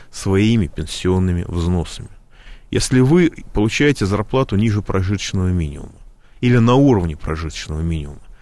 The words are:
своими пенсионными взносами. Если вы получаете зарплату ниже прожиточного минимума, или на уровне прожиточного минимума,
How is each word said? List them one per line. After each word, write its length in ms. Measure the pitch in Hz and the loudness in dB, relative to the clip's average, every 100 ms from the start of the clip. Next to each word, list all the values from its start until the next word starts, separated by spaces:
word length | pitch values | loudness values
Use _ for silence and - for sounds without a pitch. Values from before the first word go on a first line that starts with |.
| - | -18
своими 560 | - 101 98 110 117 82 | -8 -2 2 4 2 0
пенсионными 760 | - 78 - 92 92 92 87 87 | -4 -8 -4 0 2 2 -2 -4
взносами. 640 | 85 85 90 82 - - - - - - - - | -2 0 0 -2 -8 -16 -18 -20 -20 -20 -20 -6
Если 300 | 117 - 127 | -4 0 2
вы 340 | 127 170 170 - - | 4 4 4 0 -6
получаете 540 | - 107 - 143 139 98 | -2 0 2 2 2 0
зарплату 500 | 101 107 131 135 98 | 0 0 -2 0 0
ниже 280 | 113 104 | 0 0
прожиточного 680 | - 95 92 101 - 95 92 | -2 -2 -2 -2 -4 -2 0
минимума, 460 | 90 76 71 69 - - - _ - | 0 -2 -6 -14 -18 -20 -20 _ -4
или 180 | 123 120 | 2 4
на 180 | 117 127 | 4 6
уровне 420 | 143 110 85 76 | 6 4 0 -4
прожиточного 640 | - 78 80 - - 78 | -6 -6 -6 -10 -8 -6
минимума, 400 | 82 82 71 73 - - | -4 -4 -6 -14 -18 -20